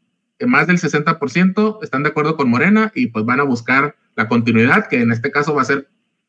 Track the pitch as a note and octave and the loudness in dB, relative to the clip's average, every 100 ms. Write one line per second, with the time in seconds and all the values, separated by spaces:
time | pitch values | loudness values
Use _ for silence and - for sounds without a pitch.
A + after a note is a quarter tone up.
0 | _ _ _ - B2 C3+ D#3+ F3 D3 D3+ | _ _ _ -6 0 2 2 2 0 -2
1 | D#3 E3 C3 F3 F#3+ G3+ G#3+ G#3+ - C3 | 0 -2 -2 2 2 2 -2 -2 -6 -4
2 | D3 D3+ D#3 D#3 B2+ A#2+ E3+ G#3+ A3 - | -2 -2 -2 0 0 2 4 2 2 -2
3 | A#2+ A2 A2+ B2+ C#3+ A#2 B2 C3+ D3 - | -4 -2 -2 0 0 -2 -2 -2 -2 -6
4 | _ - A2 A#2+ A#2 A2+ B2 F#3+ - B2+ | _ -6 -2 0 2 2 2 2 0 0
5 | A#2 A#2 C3+ C#3+ D3+ C#3+ B2+ C#3 - _ | 0 -2 -2 -2 -2 -2 0 -2 -6 _
6 | _ _ | _ _